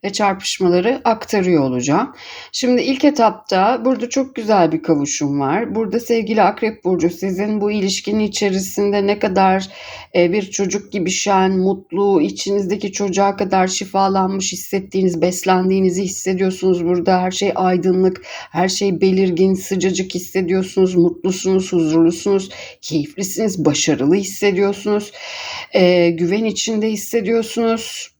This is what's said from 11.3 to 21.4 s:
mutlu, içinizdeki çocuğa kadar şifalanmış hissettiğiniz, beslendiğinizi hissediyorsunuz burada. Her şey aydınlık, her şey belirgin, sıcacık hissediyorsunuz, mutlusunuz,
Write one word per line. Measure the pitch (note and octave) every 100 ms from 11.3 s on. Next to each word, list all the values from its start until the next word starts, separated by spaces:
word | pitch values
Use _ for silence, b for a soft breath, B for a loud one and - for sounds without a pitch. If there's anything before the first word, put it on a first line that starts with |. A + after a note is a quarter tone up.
| F#3+ F#3+
mutlu, | F#3+ F#3 F#3+ - F#3+ G3+ F#3+
içinizdeki | D3+ - - G3+ F#3+ G3 G3+
çocuğa | G3 G3+ F3+ G3+ G3
kadar | G3 F#3+ F#3
şifalanmış | F#3 F#3+ G3 G3 F#3+ F#3+ F#3+ F#3+
hissettiğiniz, | F3+ - G3 F#3+ F#3+ F#3 F3
beslendiğinizi | E3+ F3+ F#3+ F#3 F#3 F#3+ F#3+ F3
hissediyorsunuz | F#3+ - - F#3+ F#3+ F#3 F#3 F3 E3+
burada. | F3+ E3+ F#3
Her | F#3
şey | F#3 G3+ -
aydınlık, | F#3 F#3 F3+ F#3 F#3 F#3 B B B
her | D#3+ F#3
şey | F#3 G3+ F3
belirgin, | F#3+ F#3+ F#3+ E3+ F#3+
sıcacık | F#3 - F#3+ F3+ E3 F#3 F3+
hissediyorsunuz, | - F#3+ F3 F#3+ F#3+ - F#3 F3+
mutlusunuz, | E3+ E3 F#3+ F#3